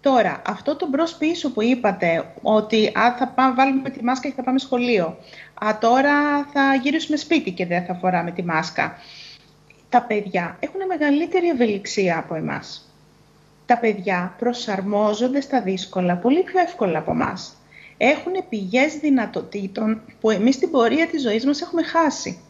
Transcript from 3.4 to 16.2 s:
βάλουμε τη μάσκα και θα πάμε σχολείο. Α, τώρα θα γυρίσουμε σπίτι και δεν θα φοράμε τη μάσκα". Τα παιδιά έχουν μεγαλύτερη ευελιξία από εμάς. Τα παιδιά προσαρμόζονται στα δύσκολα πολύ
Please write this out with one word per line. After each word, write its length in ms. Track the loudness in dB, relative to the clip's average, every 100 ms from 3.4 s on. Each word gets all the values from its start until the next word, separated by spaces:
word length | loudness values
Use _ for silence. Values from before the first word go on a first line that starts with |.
| 2 4
βάλουμε 340 | 2 2 -4
τη 140 | -4
μάσκα 240 | -2 -2 -4
και 60 | -6
θα 80 |
πάμε 160 | 0 -2
σχολείο. 580 | 0 0 2 2 0 -6 -20 -20 -20 -6 -2
Α, 120 | 2
τώρα 680 | 4 4 4 4 2 0 0
θα 220 | 2 2 4
γυρίσουμε 340 | 2 0 0 -4
σπίτι 340 | 0 0 0
και 140 | -6 -2
δεν 200 | -2 -2
θα 80 |
φοράμε 380 | -2 0 0 -2
τη 120 | -6
μάσκα". 520 | -2 -2 -2 -4 -4 -6 -20 -20 -20 -20 _ _ _ -20 _
Τα 120 | 2
παιδιά 560 | 2 -4 -2 -4 -4 -8
έχουν 200 | -8 -6 -4
μεγαλύτερη 600 | 0 2 2 2 2 2
ευελιξία 720 | 2 0 0 -4 -2 0 0
από 180 | -4 -6
εμάς. 580 | -6 -8 -10 -18 -20 _ _ _ _ _ _ _ -2
Τα 120 | 0
παιδιά 580 | 2 -2 -4 -4 -4 -4
προσαρμόζονται 1040 | -4 -4 -6 -6 -2 0 0 0 0 -2
στα 200 | -2 -2
δύσκολα 540 | -2 -6 -6 -2 -2
πολύ 280 | 0